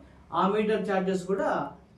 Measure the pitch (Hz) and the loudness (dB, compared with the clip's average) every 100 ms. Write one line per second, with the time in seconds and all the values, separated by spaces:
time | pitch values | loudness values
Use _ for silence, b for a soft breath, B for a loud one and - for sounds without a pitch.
0 | B B B 165 196 214 214 208 190 190 | B B B 0 2 2 2 0 0 0
1 | 185 185 - 196 294 170 - - - | 0 -2 -2 -2 0 -2 -4 -12 -20